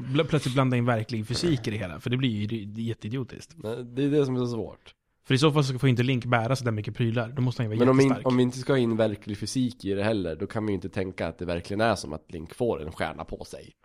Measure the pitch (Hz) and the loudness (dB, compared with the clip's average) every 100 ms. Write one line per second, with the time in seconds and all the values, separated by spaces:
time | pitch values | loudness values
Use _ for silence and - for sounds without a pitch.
0 | 123 139 156 151 131 131 131 123 120 113 | -2 0 2 0 2 2 2 4 2 0
1 | 107 110 107 117 175 139 - 104 92 78 | 0 -6 -4 -2 0 0 0 -4 -6 -8
2 | 123 127 131 104 104 113 101 107 113 107 | -2 0 0 0 -2 -4 -6 -6 -6 -6
3 | 107 131 120 - - 82 104 123 123 120 | -6 -6 -8 -12 -18 -12 -8 -8 -6 -2
4 | 143 147 135 127 123 113 87 - - - | 2 4 2 2 -2 -4 -6 -12 -20 -20
5 | _ _ _ 131 156 147 135 127 135 120 | _ _ _ 4 6 4 2 2 4 4
6 | 123 127 120 120 113 131 120 107 104 104 | 2 0 2 2 2 0 0 -2 -4 -2
7 | 117 117 113 135 127 117 113 113 123 131 | 0 0 -2 -2 -2 0 -2 4 6 8
8 | 139 127 131 127 123 127 127 135 117 110 | 6 4 2 4 2 0 0 2 2 2
9 | 110 101 - 104 107 131 123 - 95 98 | 2 0 -8 -8 -4 -2 -2 -2 -4 0
10 | 104 110 85 78 98 113 107 95 92 104 | 0 0 -2 -4 -6 -4 -2 -2 -2 -4
11 | 95 87 87 - 87 87 - 101 113 101 | -6 -4 -6 -4 -4 -4 -4 0 0 0
12 | - 78 - 85 82 - 120 78 76 - | -4 -10 -10 -12 -12 -4 -2 -2 -6 -6
13 | 82 73 80 - - 67 - _ | -6 -6 -10 -12 -12 -16 -18 _